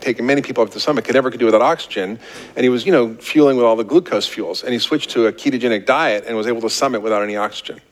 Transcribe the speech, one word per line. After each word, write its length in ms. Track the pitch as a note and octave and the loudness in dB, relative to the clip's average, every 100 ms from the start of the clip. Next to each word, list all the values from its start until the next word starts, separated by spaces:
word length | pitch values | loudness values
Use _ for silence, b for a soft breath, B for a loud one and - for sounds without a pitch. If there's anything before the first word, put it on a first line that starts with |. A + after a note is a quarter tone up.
taken 260 | C#3 A2+ A#2+ | -4 -2 0
many 160 | C#3+ | 0
people 200 | C3 B2 | 0 -2
up 60 | G#2+ | -2
to 60 | |
the 60 | - | -2
summit, 240 | - C3+ | -2 -2
could 100 | - | 2
never 160 | B2+ B2+ | 0 0
could 80 | A#2+ | 0
do 80 | A#2 | 4
without 160 | G#2+ | 4
oxygen. 560 | C3 E3 - G#2 F#2+ A#2 B B B - | 4 0 -4 -8 -6 -8 B B B 0
And 80 | |
he 40 | B2+ | 2
was, 160 | B2 | 2
you 60 | B2 | 2
know, 240 | D#3 A2+ | 2 2
fueling 420 | A2+ - D#3 C#3+ B2+ | -4 0 4 4 6
with 80 | |
all 120 | A#2 A2+ | 4 2
the 80 | |
glucose 420 | G#2 D#3+ F3 G#2+ - | 2 0 2 -4 -4
fuels. 380 | - E2+ F#2 | -6 -8 -6
And 80 | B2+ | -4
he 80 | - | -4
switched 300 | - D3+ - | -2 -2 -2
to 160 | B2+ A2 | 0 0
a 60 | |
ketogenic 540 | - C#3+ B2+ B2 G#2 F#2+ | 0 -4 -2 0 0 0
diet 380 | C3+ D#3 G#2 A2 | 0 2 -2 -4
and 100 | A2+ | -4
was 120 | A2 | -2
able 120 | A#2 | -2
to 80 | A2 | -4
summit 320 | - C#3 A2+ | -2 -2 -2
without 200 | A2 G#2 | -2 -2
any 140 | G#2 G#2 | -2 -4
oxygen. 440 | G#2 - - A2+ _ | -4 -6 -14 -16 _